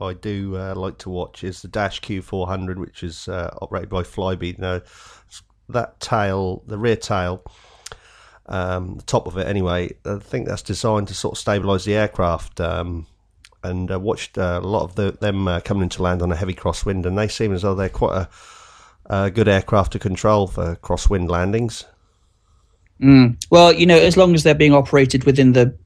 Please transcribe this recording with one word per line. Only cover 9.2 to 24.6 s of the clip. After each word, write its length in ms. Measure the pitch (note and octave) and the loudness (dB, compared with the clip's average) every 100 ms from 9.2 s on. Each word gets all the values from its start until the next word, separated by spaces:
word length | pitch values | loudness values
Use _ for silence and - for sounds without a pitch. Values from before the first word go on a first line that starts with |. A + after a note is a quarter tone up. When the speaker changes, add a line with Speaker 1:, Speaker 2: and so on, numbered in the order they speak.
| - | -4
Speaker 1:
of 100 | F2 | -6
it 100 | F#2 | -6
anyway, 480 | G2+ F2+ F2+ F2 - - | -4 -2 -4 -6 -10 -10
I 100 | G2+ | -10
think 320 | - A#2 - | -8 -8 -6
that's 140 | F#2+ | -8
designed 460 | - G2 A#2 G#2+ G2+ | -8 -6 -2 -2 -2
to 60 | |
sort 240 | F#2+ - - | -8 -8 -6
of 60 | |
stabilise 400 | - G2+ F#2+ G2 | -4 -2 0 -2
the 100 | G2+ | -2
aircraft. 640 | G#2 G#2 - F2 D#2+ - - | -2 -2 -2 -2 -2 -6 -8
Um, 480 | E2+ E2+ F2 E2+ D#2+ _ _ _ _ _ | -6 -6 -6 -10 -14 _ _ _ _ _
and, 300 | F#2+ F#2 F2+ | -10 -6 -6
uh, 80 | F#2+ | -4
watched, 380 | G2+ - - - | -4 -6 -8 -6
uh, 220 | F#2 F2 | -4 -4
a 40 | F#2 | -4
lot 180 | G#2 | -4
of 100 | E2 | -4
the, 180 | G2 G2 - | -4 -4 -4
them, 260 | G#2 G2 F#2+ | -4 -2 -2
uh, 140 | F2 | -4
coming 220 | - G2+ | -4 -4
into 200 | F2+ - | -4 -4
land 200 | F2+ F2+ | -4 -2
on 100 | F2 | -2
a 40 | E2+ | -4
heavy 180 | F2+ | -6
crosswind, 500 | F2+ F2+ - - G2 | -6 -6 -4 -4 -4
and 140 | F2+ G2 | -4 -2
they 100 | G#2+ | -4
seem 240 | - A2 | -4 -4
as 80 | F#2 | -2
though 120 | G2 | -2
they're 160 | F#2+ F#2 | -2 -4
quite 260 | - A#2+ F#2+ | -4 -4 -2
a, 120 | - - - - - _ _ _ _ | -6 -10 -20 -20 -20 _ _ _ _
a 180 | G2 G2 | -2 -2
good 180 | G2+ G#2 | 2 2
aircraft 440 | F#2+ - G#2 F#2 | 2 2 0 0
to 60 | G#2 | -2
control 480 | G2+ F#2 G#2+ G#2+ F#2+ | -4 -2 2 2 0
for 300 | - E2+ E2+ | -2 -6 -6
crosswind 520 | - F2+ - G2+ F2 | -6 0 2 2 0
landings. 560 | E2+ F#2 A2+ A#2 - - _ _ _ _ _ _ _ _ _ _ _ | -2 0 -2 -4 -8 -16 _ _ _ _ _ _ _ _ _ _ _
Speaker 2:
Mm. 400 | C3+ C3+ B2 A#2+ - | 8 8 8 2 4
Well, 220 | E3+ E3+ | 8 8
you 140 | E3 E3+ | 8 8
know, 120 | E3 | 8
as 180 | E3+ F3 | 8 6
long 180 | F#3 | 6
as 100 | E3 | 6
they're 100 | D#3 | 4
being 180 | D3 | 6